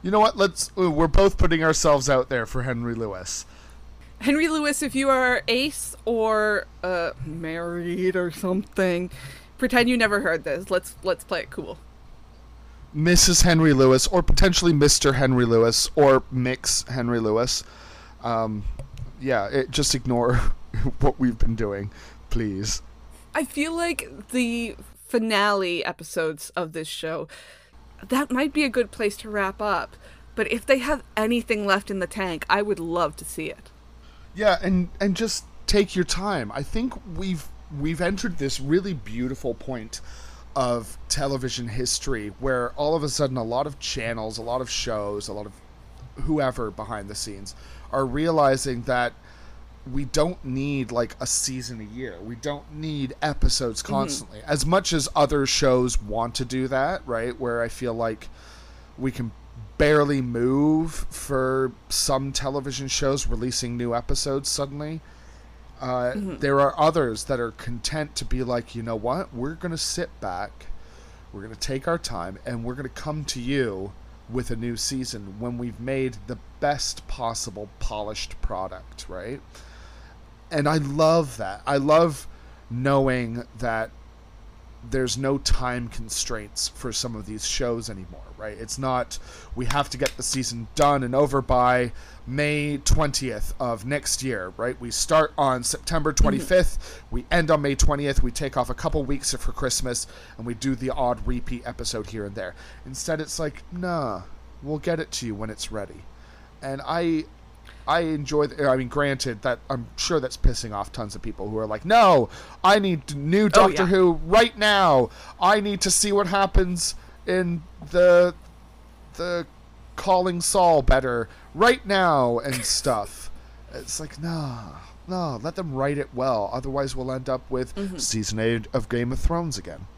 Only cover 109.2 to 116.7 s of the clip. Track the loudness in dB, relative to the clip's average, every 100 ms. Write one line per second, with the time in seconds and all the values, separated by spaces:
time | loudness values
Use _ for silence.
109.2 | -4 -2 -2 -2 -4 -6 -6 -6 0 0
110.2 | 0 4 4 4 -4 -6 -6 -6 -8 -6
111.2 | -8 -6 -6 -4 -4 -4 6 8 10 8
112.2 | 6 -4 -18 2 6 6 4 0 -4 -6
113.2 | 2 4 6 8 6 4 2 6 4 4
114.2 | 4 4 4 2 2 4 6 4 4 -4
115.2 | -20 0 4 4 2 -2 0 0 2 2
116.2 | 2 2 4 4 2